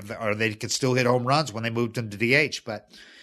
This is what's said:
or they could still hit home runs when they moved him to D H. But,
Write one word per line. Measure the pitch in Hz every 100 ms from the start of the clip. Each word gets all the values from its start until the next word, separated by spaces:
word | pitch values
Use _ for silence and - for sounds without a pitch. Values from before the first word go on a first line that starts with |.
| 104 107
or | 110
they | 104 110
could | 107 107
still | - 131
hit | 127 120
home | 127 123
runs | 143 139
when | 107
they | 117
moved | 113 120 123
him | 110
to | 101
D | 117
H. | 139 151 - -
But, | 104 - - - -